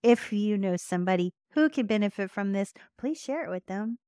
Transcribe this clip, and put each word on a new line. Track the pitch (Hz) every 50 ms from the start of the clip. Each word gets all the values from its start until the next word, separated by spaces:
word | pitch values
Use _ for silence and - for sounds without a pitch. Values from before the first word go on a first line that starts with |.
| -
If | 233 240 233 - -
you | 214 208 208 208 208
know | 202 196 190 180
somebody | 175 - - 185 175 180 185 190 175 180 180 - _ _ _
who | _ 302 311 311
could | - 285 240
benefit | 202 220 214 208 202 - - 196 185
from | - - 196 196 196
this, | 196 196 - - - - _ _
please | - - 269 320 -
share | - - 269 320 -
it | 175
with | 180 185 _
them. | - 190 196 214 226 233 - _